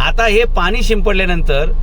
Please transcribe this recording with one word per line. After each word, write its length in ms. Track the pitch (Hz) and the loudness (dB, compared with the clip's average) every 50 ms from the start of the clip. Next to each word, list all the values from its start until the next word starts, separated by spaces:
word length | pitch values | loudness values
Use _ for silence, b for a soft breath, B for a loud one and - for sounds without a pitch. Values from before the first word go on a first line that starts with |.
आता 260 | 135 156 - 220 226 | 2 0 0 0 0
हे 180 | 226 202 214 233 - - | 2 2 0 0 0 0
पाणी 260 | 202 175 180 214 233 | -2 0 0 0 0
शिंपडल्यानंतर, 920 | 214 214 226 208 170 214 202 180 190 180 175 165 160 - 143 139 151 - - - | 0 0 0 0 0 0 0 0 0 0 0 0 0 0 0 0 0 0 0 0